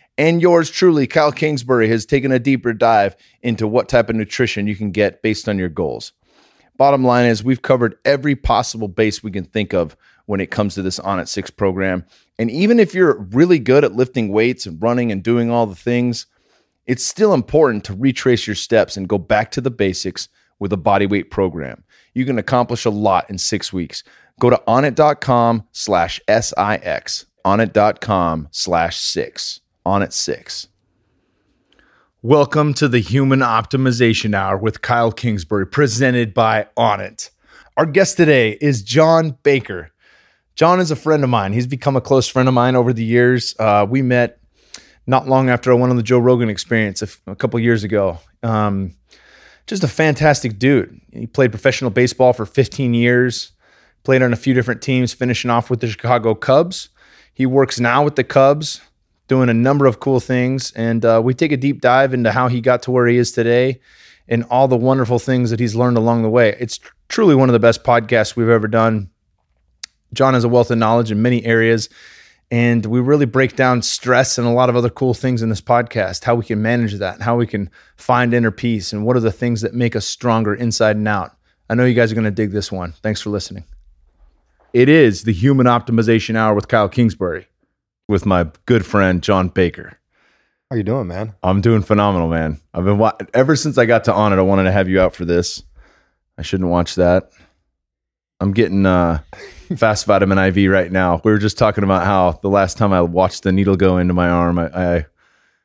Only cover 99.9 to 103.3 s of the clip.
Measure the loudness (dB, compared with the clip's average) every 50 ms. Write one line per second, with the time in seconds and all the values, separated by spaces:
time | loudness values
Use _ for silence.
99.9 | 0 0 0 0 2 2 2 2 2 2 2 2 2 2 2 4 2 2 0 0
100.9 | -2 0 0 0 0 0 0 0 0 0 0 -2 -2 0 0 0 0 0 0 0
101.9 | 0 0 0 0 2 2 2 0 0 -2 -2 0 0 2 0 0 -2 -2 0 0
102.9 | 2 2 0 0 0 0 0 0